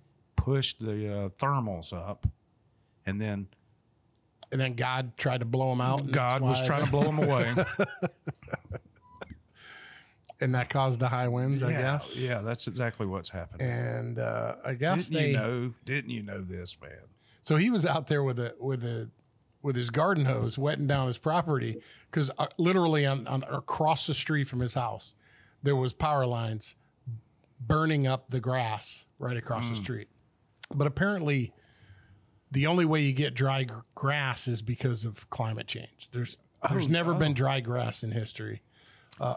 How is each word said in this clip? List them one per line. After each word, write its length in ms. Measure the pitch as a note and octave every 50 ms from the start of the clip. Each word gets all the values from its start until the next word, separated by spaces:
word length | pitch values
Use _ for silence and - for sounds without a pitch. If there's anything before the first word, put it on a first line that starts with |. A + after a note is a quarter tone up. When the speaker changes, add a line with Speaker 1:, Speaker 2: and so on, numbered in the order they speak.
| _ _ _ _ _ _ _
Speaker 1:
pushed 460 | - - C3 C3+ C3+ C3 - - -
the, 320 | A2+ A2 G#2 G#2+ G#2+ G#2 G2+ G2+ G2+
uh, 20 | F#2+
thermals 640 | F#2 - C3+ C#3 C#3+ C#3 A#2 G#2+ F#2+ E2+ D#2 -
up, 340 | F#2+ F2 E2 G2+ G#2 - - - - _ _ _ _ _ _ _ _ _ _ _ _ _ -
and 160 | F#2+ F#2+ G2+
then 280 | A2 G#2+ G2+ G2 G2 - _ _ _ _ _ _ _ _ _ _ _ _ _ _ _ _ _ _ - -
Speaker 2:
And 100 | - C3+
then 140 | C3+ B2+ A#2+
God 420 | A#2 B2+ B2+ B2+ C3 C3 A#2+ -
tried 240 | - - C3+ B2 B2+
to 40 | A#2
blow 260 | A2+ B2 C3 C3 C3
'em 80 | B2+ B2
out, 200 | B2 B2+ C3+ C#3+
and 120 | C#3 C3+
Speaker 1:
God 280 | C3+ C#3 B2 B2 B2+ C3
Speaker 2:
that's 0 |
Speaker 1:
was 180 | - - C3 B2+
Speaker 2:
why 60 | -
Speaker 1:
trying 140 | - D3 C#3+
to 60 | -
Speaker 2:
they 40 | C3+
Speaker 1:
blow 180 | C3+ C#3+ D3 D#3
'em 100 | D3+ D3+
away. 360 | D3 C#3+ C#3 B2 A#2 A#2 A#2+ F3
Speaker 2:
<laughs> 40 | - - - - G#3 - - - - - - _ _ - - _ - - - - - - - - - _ _ _ _ - - - - - - - _ _ _ - - - - - - - - - - - _ _ _ - - -
And 160 | C3+ C3 B2+
that 140 | B2+ A#2+ -
caused 320 | - C#3 C3+ C3 B2 A#2
the 80 | B2+ B2
high 200 | B2+ B2 B2+ B2
winds, 340 | A#2+ B2 B2+ C3+ C#3 C3+
I 80 | B2+ -
Speaker 1:
Yeah, 100 | - C3+
Speaker 2:
guess. 420 | B2+ C3 C#3+ C#3+ - - - B2+ C3 B2
Speaker 1:
yeah, 120 | - G#2
that's 240 | G2+ A2 A#2+ - -
exactly 400 | A#2 F#2+ B2 B2 A#2 - - A2
what's 240 | F#2+ F#2 F#2+ E2+ -
happening. 360 | - F#2 F2+ - - - C3
Speaker 2:
And, 520 | B2 A#2+ A#2+ A#2+ A#2+ A#2 - - A#2+ A#2 A#2+
uh, 380 | A#2 A2+ A2 A2+ A2+ A2+ A#2+ - -
I 80 | - C3
guess 340 | A#2+ C#3+ E3 F#3+ F3 F3+ -
Speaker 1:
Didn't 140 | D#3+ D#3
Speaker 2:
they 80 | D3+ C#3+
Speaker 1:
you 60 | C#3 B2+
know, 360 | A2 A#2 B2 B2 B2 B2+ A#2 - -
didn't 240 | - C3+ C#3+ A#2 A2+
you 120 | B2 A2+
know 200 | G#2 G2+ G2 G2
this, 340 | F#2+ F2+ F#2 F2+ - - - -
man? 100 | B1+ - - - - - _ _ _ _ - _
Speaker 2:
So 160 | - - D#3
he 140 | D3+ F#3 B3
was 160 | A#3+ G3 D#3
out 220 | E3 C#3 C#3 C#3 -
there 140 | D#3 C#3+
with 160 | C#3 C3+ B2 A#2+
a, 160 | A#2+ A#2 - -
with 240 | B2 C3+ C3 B2 A#2
a, 240 | A#2+ A#2 A2+ A2+ A2+ - _ _ _ _ _ _ _ _ _
with 140 | - D3 C3
his 120 | B2 B2 A#2+
garden 380 | A#2 D3+ D#3+ F#3+ G3 D#3+ C#3
hose 320 | C3 C3 A#2 A#2 A2+ - C3+
wetting 280 | C3+ D3 D3+ C#3+ D3
down 200 | C3+ C#3+ C#3 C3
his 100 | B2+ A#2+
property 640 | - - D#3+ D#3 F3 D#3+ D#3+ D3 C3 A#2 A2+ G#2+ - - - - - - _
'cause, 200 | - D#3+ C#3+ C3+ -
uh, 120 | - C#3+ - - -
literally 480 | E3 F3 F#3 F#3+ F3 E3 D#3 D3+ C#3+
on, 200 | C#3 C3+ C#3 A#2
on, 180 | B2+ C3+ C3 C#3
across 600 | - C#3+ C#3 - - - - D#3 D3+ D#3 - -
the 60 | -
street 320 | C#3+ - - - D#3 D3 C#3
from 140 | - - B2
his 140 | B2 A#2+ -
house, 400 | C3+ A#2+ A2 G#2+ G#2+ - - - _ _ _ - - - _ _ _
there 120 | - C#3+ C#3+
was 200 | C3 B2+ B2+ -
power 320 | - E3 D3+ D3+ C#3 C3
lines 500 | B2 A#2+ A#2 A#2 A2+ A2 G#2+ - - - _ _ _ _ _ _ B2 A2+ A2 - _ _ _ _ _ _ -
burning 480 | B2 A2 - D#3 D#3+ D#3 D#3 C#3+ C#3
up 220 | C3 C3 C3 - -
the 100 | C3+ B2+
grass 640 | A2+ B2+ B2+ C3 A#2+ A2 A2 G2+ - - - - - _ _ -
right 200 | C3 B2 B2 A#2
across 320 | A2 - A#2+ A2 A#2 A#2
the 40 | A#2
Speaker 1:
Mm. 80 | G#2+
Speaker 2:
street. 260 | G2 F#2 A#2+ G#2+ G#2 - _ _ _ _ _ _ _ _ _ _ - -
But 160 | - C#3+ C#3+
apparently, 680 | D3 C#3 - F#3+ G3+ G#3 F#3 D#3+ D3 C#3+ C3+ A#2 G#2 - - - - _ _ - - - - - - - - _ _ _ _ _ -
the 160 | C3 C3+ C#3+
only 180 | D#3 F3 F3+ E3+
way 160 | D#3 D#3 D#3
you 140 | D3 C#3 C3
get 180 | C3 D3 C#3
dry 320 | B2 A#2+ C3+ C#3 C3+ C3+ C3
gr-, 140 | A#2+ A2+ A2+ - _ -
grass 520 | - - C#3 D3 D3 C#3 C3 B2 - -
is 140 | B2+ A#2+ G#2+
because 460 | G#2+ A2 A#2+ - - B2+ A#2+ G#2 A2
of 240 | A#2 G#2 - - -
climate 360 | - - A#2 A2 A2 A2 -
change. 440 | - - - - - - - - -
There's, 260 | - B2 A#2+ - - - _ _ _ _ - -
there's 200 | C3+ - D#3+ C#3
Speaker 1:
Oh, 20 |
Speaker 2:
never 240 | E3 E3+ E3+ E3+ E3
Speaker 1:
oh. 40 | -
Speaker 2:
been 140 | D#3+ D3+
dry 280 | C#3+ A#2+ C3+ C3+ C3+ C3+
grass 420 | A#2 A2+ B2 B2 A#2 A#2 - - -
in 60 | A2
history, 480 | A2 A#2 G#2+ - - - G#2+ A2 G#2+ G#2+ - _ _ - - - - - - _ - -
uh, 160 | C3+ B2+ -